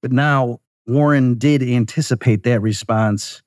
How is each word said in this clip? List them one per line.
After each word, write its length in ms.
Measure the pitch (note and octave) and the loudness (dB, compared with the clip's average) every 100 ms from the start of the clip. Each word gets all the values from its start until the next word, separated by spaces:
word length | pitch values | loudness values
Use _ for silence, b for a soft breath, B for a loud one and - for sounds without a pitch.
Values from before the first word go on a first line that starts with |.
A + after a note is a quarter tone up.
But 100 | B2+ | -2
now 480 | B2+ D3 C#3+ B2 A#2+ _ _ - | 0 2 0 -2 -6 _ _ -2
Warren 520 | C3 D3 C#3+ B2+ A#2+ | 2 4 4 2 2
did 240 | C#3 D3 | 2 2
anticipate 800 | B2+ B2 A2+ - - A#2+ - G#2+ | 2 0 0 -2 -2 -2 0 0
that 160 | A#2+ A#2+ | 0 0
response. 800 | G#2+ G#2 - A2 A2 G2+ - - | 0 -4 -2 0 0 -2 -6 -16